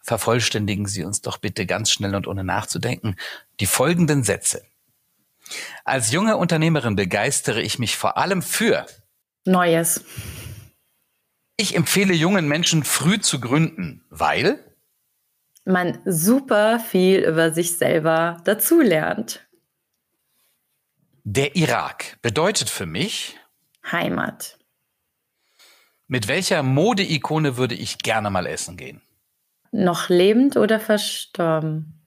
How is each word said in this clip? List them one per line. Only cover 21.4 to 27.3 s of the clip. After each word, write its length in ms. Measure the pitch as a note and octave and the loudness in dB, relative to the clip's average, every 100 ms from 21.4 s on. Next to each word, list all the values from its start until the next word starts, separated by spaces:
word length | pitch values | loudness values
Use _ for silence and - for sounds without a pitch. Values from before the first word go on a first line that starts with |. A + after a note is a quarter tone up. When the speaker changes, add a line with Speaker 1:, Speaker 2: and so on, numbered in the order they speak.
| C#3 F#3 | 0 2
Speaker 1:
Irak 640 | D#3 A#2 C#2+ - - - | 2 2 -2 -8 -16 -6
bedeutet 480 | A#2+ A2+ F3 A3 A2+ | -4 0 0 0 -4
für 160 | - F2 | -6 -6
mich“ 520 | E2 F#3+ - - - _ _ _ _ - | -4 -4 -6 -10 -14 _ _ _ _ -8
Speaker 2:
Heimat. 680 | E3+ - F3 - - - - _ _ _ _ _ _ _ _ _ _ - _ _ _ _ | -4 -4 -4 -6 -8 -18 -18 _ _ _ _ _ _ _ _ _ _ -20 _ _ _ _
Speaker 1:
„Mit 200 | B2+ A2+ | -4 -2
welcher 360 | D#3 F#3 F3 | -2 0 0
Modeikone 920 | C3+ C3+ G3 G#3 G3 D3+ - | 2 2 2 2 0 -2 -2